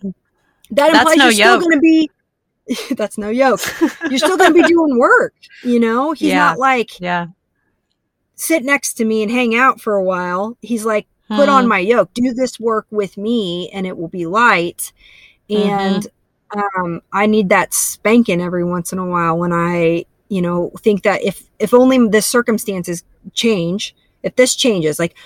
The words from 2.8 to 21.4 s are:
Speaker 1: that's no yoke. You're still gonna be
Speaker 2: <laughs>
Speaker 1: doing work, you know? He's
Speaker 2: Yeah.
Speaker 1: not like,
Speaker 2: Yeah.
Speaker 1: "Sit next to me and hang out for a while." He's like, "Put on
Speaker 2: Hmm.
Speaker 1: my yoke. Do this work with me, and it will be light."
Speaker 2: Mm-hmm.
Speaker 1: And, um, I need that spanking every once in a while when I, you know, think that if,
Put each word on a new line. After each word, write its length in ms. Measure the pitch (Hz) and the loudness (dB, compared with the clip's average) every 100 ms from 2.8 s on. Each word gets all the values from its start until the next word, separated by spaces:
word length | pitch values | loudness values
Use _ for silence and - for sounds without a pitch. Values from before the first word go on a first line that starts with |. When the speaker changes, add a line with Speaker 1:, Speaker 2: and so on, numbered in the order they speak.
| - 233 | -6 -6
Speaker 1:
that's 200 | 208 - | -6 -6
no 120 | 208 | -4
yoke. 320 | 240 269 196 - - 294 - 330 | 2 2 2 -4 -2 -4 -2 -4
You're 100 | 262 | 0
still 180 | 320 381 | 0 4
gonna 160 | 349 | 4
be 100 | 330 | 6
Speaker 2:
<laughs> 120 | 320 339 | 4 4
Speaker 1:
doing 220 | 311 240 | 2 2
work, 340 | 311 494 302 - - - | 4 4 2 -6 -20 -10
you 160 | 247 233 | -2 0
know? 320 | 226 233 302 | 2 0 -2
He's 160 | 302 196 | -2 0
Speaker 2:
Yeah. 160 | 185 175 | 2 0
Speaker 1:
not 100 | 165 | 2
like, 400 | 269 254 - - | 0 0 -4 -8
Speaker 2:
Yeah. 260 | 175 175 170 - _ _ _ _ _ _ _ _ _ - | -6 -4 -6 -14 _ _ _ _ _ _ _ _ _ -12
Speaker 1:
"Sit 280 | - 320 | -4 -2
next 300 | 254 277 - - | 0 -2 -4 -4
to 100 | 220 | -2
me 160 | 220 | 0
and 80 | 214 | 0
hang 240 | 247 233 233 | 0 0 2
out 260 | 262 - | 2 0
for 140 | 220 202 | -2 0
a 80 | |
while." 540 | 185 180 180 180 220 - | 0 -2 -4 -4 -6 -10
He's 240 | 214 233 220 | -8 -4 -2
like, 220 | 214 - _ - | -4 -6 _ -4
"Put 200 | 214 285 | 2 4
on 140 | 269 | 4
Speaker 2:
Hmm. 60 | 240 | 2
Speaker 1:
my 100 | 196 | 0
yoke. 300 | 185 233 180 | 2 2 0
Do 200 | 240 254 | -2 -2
this 260 | 233 254 - | -2 -4 -4
work 280 | 226 220 - | -4 -4 -4
with 260 | 208 190 196 | -6 -6 -6
me, 520 | 214 240 185 175 180 | -4 -2 -2 -6 -8
and 120 | 196 185 | -8 -8
it 120 | - | -8
will 100 | 165 | -10
be 180 | 185 165 | -8 -4
light." 680 | 208 240 180 175 - - _ _ _ - _ - | 2 2 2 -2 -8 -14 _ _ _ -20 _ -4
Speaker 2:
Mm-hmm. 200 | 208 196 | -2 0
Speaker 1:
And, 380 | 196 196 202 208 - _ _ _ 208 | -2 -2 -2 -6 -16 _ _ _ -6
um, 460 | 202 185 175 170 - | -6 -4 -6 -8 -6
I 140 | 196 214 | -2 2
need 240 | 214 185 | 2 2
that 240 | 190 - | 0 0
spanking 680 | - - - 208 240 233 175 | -4 -6 -4 2 2 2 -2
every 220 | 175 180 | -2 -4
once 300 | 175 175 - | -2 -4 -6
in 60 | 190 | -8
a 60 | 180 | -4
while 320 | 175 165 165 | -2 -2 -2
when 160 | 175 | -2
I, 520 | 170 170 175 165 170 - _ _ | -2 -2 0 0 0 -6 _ _
you 120 | 190 | -4
know, 300 | 175 175 175 - | -2 -2 -4 -2
think 240 | 220 202 | 0 2
that 200 | 202 180 | 0 0
if, 200 | 196 - | -4 -6